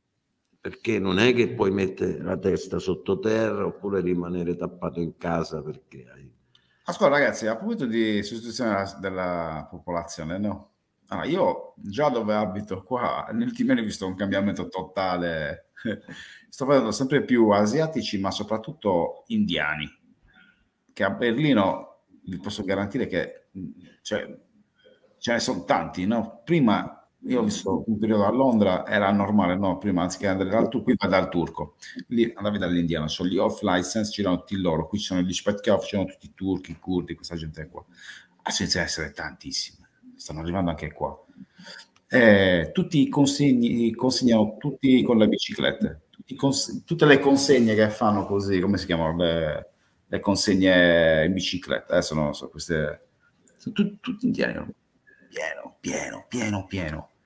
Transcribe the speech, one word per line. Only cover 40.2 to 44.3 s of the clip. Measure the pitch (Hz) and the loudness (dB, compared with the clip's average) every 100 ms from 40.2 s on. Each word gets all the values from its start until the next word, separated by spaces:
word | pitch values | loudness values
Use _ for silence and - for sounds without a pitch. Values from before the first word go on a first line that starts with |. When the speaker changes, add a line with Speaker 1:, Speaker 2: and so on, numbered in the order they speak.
| - 78 | -12 -8
Speaker 2:
arrivando | 82 95 87 | -4 -2 -2
anche | 80 76 | -4 -10
qua. | - 71 - _ - - _ - - - _ - | -8 -10 -10 _ -20 -20 _ -20 -20 -20 _ -2
Eh, | 127 113 101 95 87 80 | 6 8 8 6 4 2
tutti | 190 175 143 | 0 2 2
i | 135 | 2
consegni, | 143 139 - 143 120 117 117 117 | 4 2 4 4 4 2 2 0
consegnano | 110 127 - 127 | 0 0 2 4